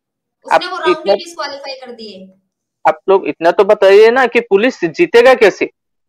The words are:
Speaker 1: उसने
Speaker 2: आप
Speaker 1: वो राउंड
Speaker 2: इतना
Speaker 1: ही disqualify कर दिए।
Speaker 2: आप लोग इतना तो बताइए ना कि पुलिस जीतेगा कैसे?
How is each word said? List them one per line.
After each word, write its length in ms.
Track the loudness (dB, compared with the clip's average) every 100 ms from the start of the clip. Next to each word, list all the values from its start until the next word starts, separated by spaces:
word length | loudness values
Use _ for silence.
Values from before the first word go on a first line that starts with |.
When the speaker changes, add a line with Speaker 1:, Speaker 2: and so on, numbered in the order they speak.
| _ _ _ _ -4
Speaker 1:
उसने 200 | -4 -4
Speaker 2:
आप 60 |
Speaker 1:
वो 60 | -6
राउंड 200 | -4 -4
Speaker 2:
इतना 160 | -2
Speaker 1:
ही 40 | -4
disqualify 560 | -6 -12 -12 -12 -16
कर 180 | -16 -18
दिए। 420 | -20 -20 -20 -20 _ _ _ _ _ -6
Speaker 2:
आप 120 | -4 -2
लोग 180 | -2 -2
इतना 240 | -2 -2
तो 120 | 0
बताइए 480 | 0 2 4 6 6
ना 140 | 4 0
कि 140 | -2
पुलिस 460 | -2 -2 -2 -4 -8
जीतेगा 480 | -4 0 4 4
कैसे? 360 | 4 2 0 -6 -8 _ _